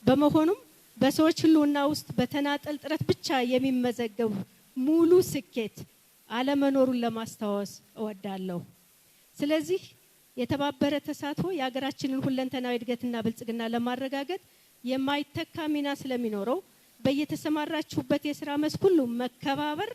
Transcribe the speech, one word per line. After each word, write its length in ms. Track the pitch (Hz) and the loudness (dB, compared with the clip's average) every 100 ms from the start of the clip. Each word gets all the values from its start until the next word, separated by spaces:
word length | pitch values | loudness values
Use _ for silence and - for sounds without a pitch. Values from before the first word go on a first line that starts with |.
በመሆኑም 540 | - 262 294 302 311 415 - - _ - | 4 6 6 6 4 0 -4 -20 _ 0
በሰዎች 420 | 262 285 311 339 | 0 4 2 4
ህልውና 380 | 320 311 294 285 | 4 6 4 2
ውስጥ 240 | 285 302 - | 0 -2 -6
በተናጠል 640 | - 247 285 285 285 - 294 | -2 -2 0 -2 -2 -4 -8
ጥረት 240 | 277 311 - | -4 -4 -2
ብቻ 220 | 370 - 277 | -2 0 0
የሚመዘገብ 880 | 247 254 262 254 247 240 233 208 226 202 190 _ _ - | 2 2 2 2 0 -2 -4 -2 -2 -2 -8 _ _ -4
ሙሉ 340 | 254 320 330 359 | 2 6 8 6
ስኬት 520 | 359 294 - - 220 - - _ _ _ _ | 6 -2 -6 -6 -6 -8 -20 _ _ _ _
አለመኖሩን 720 | 226 262 285 277 269 262 247 | -2 0 2 4 4 4 2
ለማስታወስ 720 | 233 226 220 - 214 202 196 - _ | -2 -2 -8 -6 -4 -2 -4 -10 _
እወዳለሁ። 680 | - 214 202 202 190 185 175 - - _ _ _ _ _ - | -10 -8 -8 -8 -6 -6 -6 -8 -20 _ _ _ _ _ -6
ስለዚህ 460 | 285 311 302 370 - - _ _ _ - | 0 0 0 -4 -4 -20 _ _ _ -8
የተባበረ 580 | 240 269 285 277 285 285 | -4 0 -2 2 0 0
ተሳትፎ 480 | 294 294 294 302 339 | -4 -8 -6 -4 -4
የሀገራችንን 680 | 370 262 254 269 269 277 262 | -2 -2 -4 -6 -4 -4 -2
ሁለንተናዊ 520 | 277 262 262 262 247 | -2 -2 -2 -4 -4
እድገትና 420 | 240 233 240 247 233 | -4 -4 -4 -4 -2
ብልጽግና 420 | 226 226 226 226 226 | -4 -4 -8 -6 -4
ለማረጋገጥ 720 | 233 240 247 269 277 277 381 _ _ _ _ | -2 -2 -4 -4 -6 -6 -8 _ _ _ _
የማይተካ 720 | 247 262 269 285 294 - 330 - 311 | -4 -2 0 -2 -2 -6 -8 -6 -2
ሚና 200 | 294 285 | -2 -2
ስለሚኖረው 640 | 277 269 247 233 208 196 311 - _ _ _ | -4 -4 -4 -2 -4 -2 -4 -4 _ _ _
በየተሰማራችሁበት 1200 | 247 277 302 311 320 302 302 320 302 - 269 294 | -2 -2 -2 -4 -4 -4 -2 -4 -4 -6 -2 -2
የስራ 260 | 302 285 294 285 | -2 -6 -4 -2
መስክ 260 | 302 - | -2 2
ሁሉ 180 | 392 349 247 | 4 4 2
መከባበር፣ 760 | 233 247 _ 294 277 294 302 427 | -2 -4 _ -4 -2 -2 -4 -6